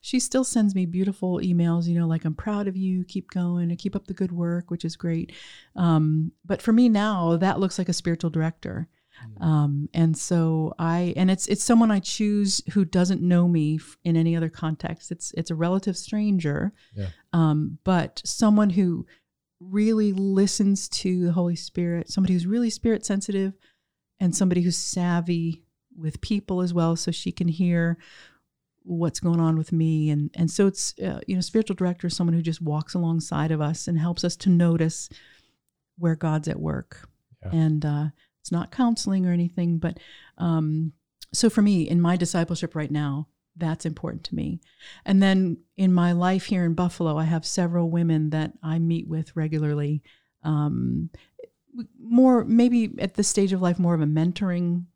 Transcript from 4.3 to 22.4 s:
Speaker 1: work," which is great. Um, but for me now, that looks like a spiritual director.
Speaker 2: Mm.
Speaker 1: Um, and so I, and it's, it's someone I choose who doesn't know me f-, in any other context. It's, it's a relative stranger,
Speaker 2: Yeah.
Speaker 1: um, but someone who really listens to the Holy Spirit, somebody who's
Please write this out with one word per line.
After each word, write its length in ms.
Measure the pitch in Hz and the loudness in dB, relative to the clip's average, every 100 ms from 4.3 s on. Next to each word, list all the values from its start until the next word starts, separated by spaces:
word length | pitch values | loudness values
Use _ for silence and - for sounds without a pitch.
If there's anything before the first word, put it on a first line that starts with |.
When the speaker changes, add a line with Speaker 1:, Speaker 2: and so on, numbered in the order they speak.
Speaker 1:
work," 400 | 175 170 175 175 | -4 -4 -4 -6
which 140 | 170 | -8
is 100 | 165 | -8
great. 380 | - 170 165 - - - - - | -6 -4 -4 -6 -12 -20 -20 -20
Um, 560 | - 175 160 156 156 160 - | -2 2 4 4 0 -2 -6
but 180 | - 196 | -6 -4
for 100 | - | 2
me 160 | 226 247 | 4 6
now, 480 | 208 214 202 170 165 | 4 2 0 0 2
that 200 | 185 - | 2 2
looks 180 | 190 - | -2 -2
like 120 | 180 | -2
a 40 | |
spiritual 380 | 175 - 170 170 | -2 -2 -2 -2
director. 560 | 160 160 - - - 165 _ _ - 117 104 | 0 -2 -4 -10 -8 -10 _ _ -20 -20 -4
Speaker 2:
Mm. 20 | |
Speaker 1:
Um, 440 | 151 156 147 143 151 | 0 2 2 0 -2
and 240 | 170 165 151 | 2 2 2
so 560 | - 175 165 160 156 - | 0 0 2 0 -2 -4
I, 340 | 165 170 180 - | -2 0 -2 0
and 120 | 185 | 0
it's, 160 | 190 - | 0 -2
it's 140 | 208 | -4
someone 260 | - 233 226 | 4 4 6
I 80 | 202 | 2
choose 640 | - - 208 208 202 185 - | -2 -4 0 0 0 -2 -2
who 120 | 208 | 0
doesn't 360 | 180 185 180 190 | 2 2 2 2
know 260 | 180 175 175 | 4 4 4
me 280 | 170 151 156 | 2 2 -2
f-, 220 | - - | -6 -8
in 120 | 175 165 | 0 2
any 200 | 165 165 | 2 0
other 120 | 160 | -4
context. 600 | - 160 156 - 165 - | -4 -6 -4 -8 -10 -12
It's, 220 | 175 - - | -12 -10 -8
it's 140 | 165 | -6
a 40 | 165 | -2
relative 400 | 165 190 196 175 | 0 0 -2 -6
stranger, 760 | - 214 214 196 156 143 202 - _ | -6 -2 0 0 0 -2 -4 -6 _
Speaker 2:
Yeah. 140 | 101 95 - _ | -8 -8 -10 _
Speaker 1:
um, 460 | 170 160 151 147 156 | 2 4 2 -2 -4
but 380 | - 180 151 - | 0 0 0 -8
someone 460 | - - 220 208 208 | -10 0 2 4 4
who 360 | 180 180 165 - _ _ _ _ _ | 2 0 0 -8 _ _ _ _ _
really 520 | 180 196 214 220 208 | -6 0 2 2 2
listens 760 | 190 196 190 196 - 202 196 - | 0 0 2 2 2 2 2 -2
to 380 | - 190 180 175 | -4 -2 0 2
the 60 | |
Holy 240 | 175 175 170 | 2 0 -2
Spirit, 540 | - - 175 170 - | -6 -4 -2 -2 -4
somebody 220 | - 185 | 0 2
who's 120 | 180 | 2